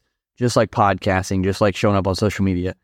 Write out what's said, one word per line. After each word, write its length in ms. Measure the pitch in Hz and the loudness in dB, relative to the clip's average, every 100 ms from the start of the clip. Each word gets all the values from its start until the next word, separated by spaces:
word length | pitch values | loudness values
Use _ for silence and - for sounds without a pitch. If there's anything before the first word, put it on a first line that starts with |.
| _ _ _ - | _ _ _ -4
just 160 | 123 | 0
like 160 | 127 107 | 2 0
podcasting, 720 | - 101 92 104 92 - 95 | 2 0 0 0 -2 -2 -2
just 180 | 95 95 | -2 0
like 140 | 107 | 0
showing 220 | - 110 98 | 0 0 0
up 100 | 95 | 0
on 80 | |
social 300 | 90 104 - | 0 -2 0
media, 320 | 98 87 90 - | -2 -2 -4 -8